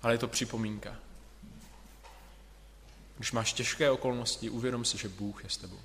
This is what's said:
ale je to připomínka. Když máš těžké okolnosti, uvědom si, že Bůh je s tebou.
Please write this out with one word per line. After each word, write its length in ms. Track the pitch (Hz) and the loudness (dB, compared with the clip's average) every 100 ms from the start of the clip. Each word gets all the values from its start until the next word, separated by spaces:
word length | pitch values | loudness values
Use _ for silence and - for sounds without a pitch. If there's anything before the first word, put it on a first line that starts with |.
ale 100 | 120 | 6
je 40 | 117 | 4
to 100 | 120 | 4
připomínka. 680 | - 120 113 110 104 104 - - - - - - - - - - - - - - - - - - - - - - - | 0 0 0 0 -2 -6 -10 -12 -16 -18 -16 -16 -14 -16 -18 -18 -18 -18 -18 -18 -18 -20 -20 -20 -20 -20 -18 -18 -4
Když 140 | 113 | 0
máš 220 | 117 110 | 2 2
těžké 380 | - 123 - 147 | 2 0 6 6
okolnosti, 580 | 131 131 120 117 - 113 | 8 4 2 0 0 0
uvědom 360 | 117 123 123 117 | 0 0 2 2
si, 120 | 104 | 2
že 120 | 104 | -2
Bůh 340 | 95 104 101 | -2 -4 -4
je 60 | 101 | -6
s 80 | - | -6
tebou. 220 | 92 95 | -6 -12